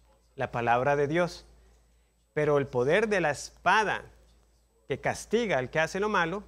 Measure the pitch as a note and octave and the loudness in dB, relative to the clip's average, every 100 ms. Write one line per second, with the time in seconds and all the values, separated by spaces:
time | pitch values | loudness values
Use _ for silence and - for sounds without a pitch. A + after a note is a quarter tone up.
0 | _ _ _ - B2 B2 A#2 B2 C3 C#3+ | _ _ _ -8 -6 -2 2 2 2 0
1 | C#3+ E3 E3+ - - - _ _ _ _ | 0 0 -2 -4 -20 -20 _ _ _ _
2 | _ _ _ D3+ D3+ C#3+ C3+ B2+ B2+ F#3 | _ _ _ -2 2 2 2 0 2 2
3 | A3 G3+ D#3 C#3+ - - F3 G#3 G3 A2+ | 2 0 0 -2 -10 -2 2 2 2 -4
4 | - - _ _ _ _ _ _ _ C3+ | -8 -20 _ _ _ _ _ _ _ -4
5 | C#3+ A2 - A3+ A3+ C#3 B2+ D#3 D#3+ F#3+ | -4 -4 -2 -2 0 -2 0 -2 -2 -2
6 | G#3+ G3+ E3 G3 | -2 0 0 -4